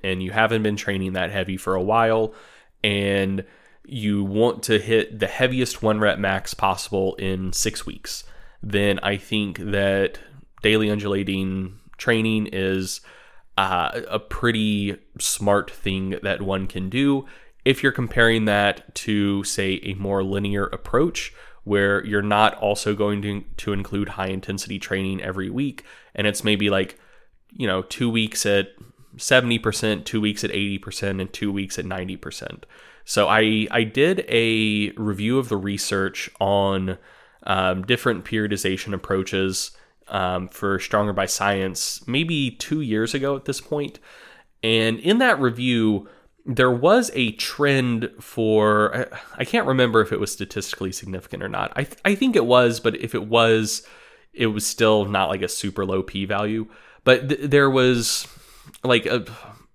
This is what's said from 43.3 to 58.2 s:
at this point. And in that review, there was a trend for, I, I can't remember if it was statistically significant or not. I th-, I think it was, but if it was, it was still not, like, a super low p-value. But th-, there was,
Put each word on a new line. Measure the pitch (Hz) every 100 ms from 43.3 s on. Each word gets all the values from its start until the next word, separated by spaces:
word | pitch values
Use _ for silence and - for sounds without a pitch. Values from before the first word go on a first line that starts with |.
| 139
at |
this | - 135
point. | - 147 147 - - - - - _ _
And | 113 113 110 113
in | 160 226
that | 254 180
review, | 127 117 127 120 110 101 - - _ _
there | - 131 127
was | 120 151 233 233
a | - 117
trend | - - - 143 135 127 113 117 -
for, | - - 110 107 107 104 107 120 -
I, | - - -
I |
can't | 127 233 135
remember | 131 123 110
if | 101
it | 101
was | 101
statistically | - 98 104 - - 95
significant | 92 95 92 - 95
or | 95
not. | 95 98 -
I |
th-, | 143 -
I | 196 202
think | 262
it | 214 120
was, | 123 123 117
but | 117 101
if | 117
it | 123 107
was, | 117 113 113 107 - - - - - _
it | - 117
was | 104 -
still | - 110 107
not, | 101 101 87
like, | 95
a | 90
super | - 101 98
low | 95 95
p-value. | 95 98 95 101 107 113 110 - - -
But | - 127 139
th-, | 147 143
there | 143 139
was, | 131 127 120 110 -